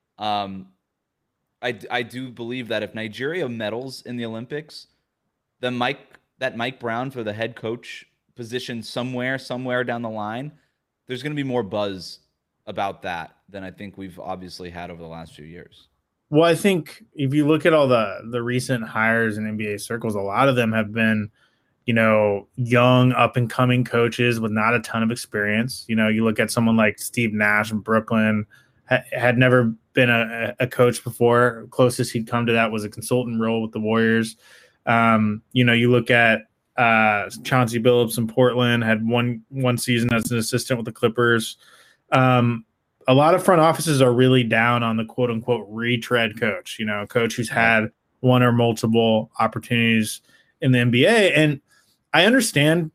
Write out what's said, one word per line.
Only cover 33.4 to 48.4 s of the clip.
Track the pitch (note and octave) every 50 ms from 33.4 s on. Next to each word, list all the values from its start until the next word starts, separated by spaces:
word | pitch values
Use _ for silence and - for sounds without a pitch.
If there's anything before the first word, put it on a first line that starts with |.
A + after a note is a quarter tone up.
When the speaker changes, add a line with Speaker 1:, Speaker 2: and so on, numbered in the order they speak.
| A2+ A2+ A2+ A2+
Speaker 2:
with | A2 A2
the | - A2
Warriors. | G#2+ G#2+ A2+ A2+ A2+ A2+ A2+ A2+ A2+ A2+ - _ _ - - - - _ _ _ -
Um, | B2 A#2 A#2 A#2 A2+ A2+ A2 G#2+ G#2+ G#2 G#2+ - _
you | - B2+ B2
know, | A#2+ A#2
you | A#2 B2 A#2+
look | B2 B2 A#2 -
at, | B2 A#2+ A#2 A2+ A2+ A2 - _ _ _ _ _ _ B2+
uh, | A#2+ A2+ A2+ A2 A2 G#2+ G#2 G2+ F#2+ - - - -
Chauncey | - C#3 B2+ B2 A2+ A#2+ A#2
Billups | A2 B2+ B2 A#2+ A#2+ A2+ -
in | A#2+ A2+
Portland, | A2 - C3 B2+ A#2+ A#2 B2 B2 A#2+ A#2+ A#2 A2+
had | A2+ A2 G#2+ A2+
one, | A2+ A#2+ A#2+ A#2+ B2 A#2+ A2+ - _
one | C3+ C3+ B2+ B2 A#2+
season | A#2+ - B2+ B2 A#2 A#2 A#2+ A#2+
as | A2+ G#2+ -
an | A#2+ A2+
assistant | A2 - B2 A#2 - - C3 A#2
with | A2
the | A2+
Clippers. | - - - A#2 A2+ B2 A#2+ A#2 A#2 A2+ A2+ - - - _ _ - - _ _ _ _ _ _
Um, | - C3 C3 B2+ B2+ B2 A#2+ A#2+ A#2 A2+ - _ _ _ _ _ _ _ _ C3
a | C3
lot | C3+ D3 D#3+ F#3
of | F3+ F#3
front | G3 F3+ D#3+
offices | D#3 E3 D#3 - D#3 E3 D3 C3
are | C3 B2
really | A#2+ B2 B2+ B2+ C3 B2+ A#2+
down | A2+ A2 A2+ A#2 A#2+ A#2+ A#2+ A#2+
on | A2+ A2+
the | A2+ A2
quote-unquote | A2 - - B2 A#2 A2+ A2+ A#2 B2+ A#2+ A2 G2+ G2+
retread | G#2+ A2+ A#2 A#2+ B2 A#2 - - B2 A#2 A2+ A2 G#2 A2
coach, | A#2 G#2+ G2 - - - - -
you | A2
know, | G#2+ G#2 G#2
a | G#2 -
coach | - B2 A#2 A2+ -
who's | - A2+ -
Speaker 1:
Right. | -
Speaker 2:
had | A#2 A#2 A2+ A2+ A2 A2 A2 - _ _ _ _ _
one | - B2+ B2+ B2